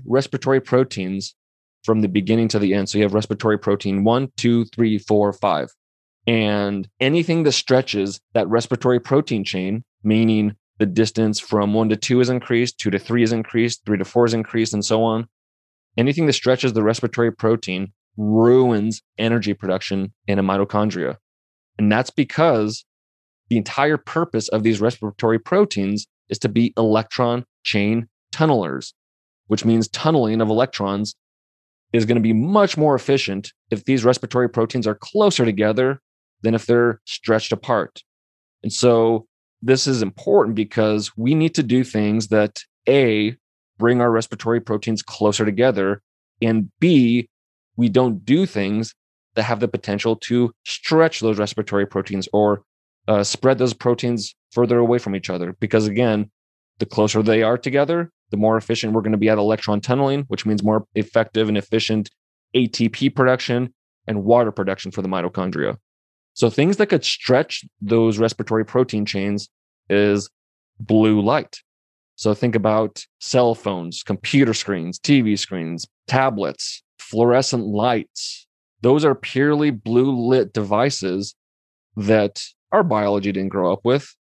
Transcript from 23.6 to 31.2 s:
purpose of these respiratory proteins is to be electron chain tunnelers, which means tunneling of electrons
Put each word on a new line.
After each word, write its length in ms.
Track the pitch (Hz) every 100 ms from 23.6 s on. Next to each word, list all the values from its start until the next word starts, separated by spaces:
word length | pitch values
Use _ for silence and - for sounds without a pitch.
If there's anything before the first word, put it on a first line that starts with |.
| 95 - 147 151
purpose 520 | - 160 170 117 107
of 140 | 110
these 200 | 110 107
respiratory 560 | 110 - 107 - 113 113
proteins 680 | - 185 208 101 98 104 - _ -
is 100 | -
to 80 | -
be 240 | 104 120 -
electron 720 | 113 107 113 - 120 120 120 _
chain 420 | - 107 101 113 117 _ _
tunnelers, 640 | - 156 131 85 67 - - _ _ _ _ -
which 180 | 107
means 240 | 113 113 110
tunneling 540 | - 160 160 110 113
of 80 | 110
electrons 680 | 110 117 - 101 98 104 -